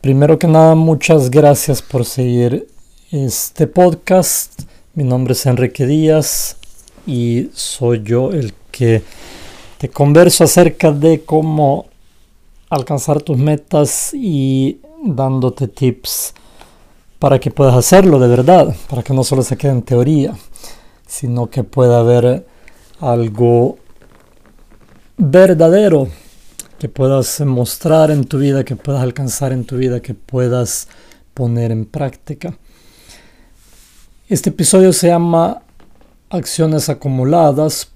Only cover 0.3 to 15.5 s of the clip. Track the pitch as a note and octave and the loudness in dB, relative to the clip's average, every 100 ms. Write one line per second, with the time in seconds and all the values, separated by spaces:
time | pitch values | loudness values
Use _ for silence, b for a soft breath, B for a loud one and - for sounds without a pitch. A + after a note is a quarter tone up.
0.3 | D#3 E3 D#3+ D#3+ D#3+ D#3+ D#3 - D#3+ B2+ | 2 4 6 6 4 2 0 2 2 4
1.3 | C#3 D3 C#3+ - C3+ - C3 A#2+ - B2+ | 4 4 2 0 -4 -4 -6 -6 -4 -2
2.3 | A#2+ A#2+ C3 - - - _ _ D3+ C3+ | 0 0 -2 -10 -20 -20 _ _ -6 -4
3.3 | - - - D3 - F3+ E3 - F#3 E3+ | -6 -10 -4 -2 4 2 2 0 0 0
4.3 | - - - - b b - C3 B2+ B2+ | -4 -8 -16 -20 b b -6 -2 -2 -2
5.3 | B2+ C3+ B2 B2+ - C3 D3+ D#3 D#3 D3 | -2 0 0 -2 -2 -2 0 2 2 0
6.3 | - - - - - - _ - B2 A#2+ | -6 -8 -12 -20 -20 -20 _ -8 -4 -2
7.3 | A#2 C#4+ - - - A#2+ A#2+ G#2 A#2+ C3 | -2 -4 -10 -12 -6 -2 -2 -2 -2 -2
8.3 | F3+ A2+ - - - A#2+ A2+ - B B | -4 -6 -10 -20 -4 0 0 -2 B B
9.3 | B B B B B C#3 - C#3+ D3+ F3 | B B B B B -12 -2 4 6 4
10.3 | - D#3+ - E3+ - E3 D3 D#3 D#3 - | 4 2 4 2 2 0 2 2 0 0
11.3 | D#3 D#3 D3+ C#3+ C#3+ - _ _ _ _ | -2 0 0 0 0 -6 _ _ _ _
12.3 | _ _ _ _ D#3 B2 C#3+ - D3 C#3+ | _ _ _ _ -6 -4 -6 -2 -4 -2
13.3 | C3 D3 D3+ _ D3+ D3 - - D4 A3+ | -2 0 -2 _ 0 0 -2 -8 -6 -4
14.3 | D3 C3+ C3+ C3+ - - D#4+ C4+ B2+ C3 | -2 0 0 -2 -6 -18 -10 -6 -4 -2
15.3 | C3 B2+ | -2 -2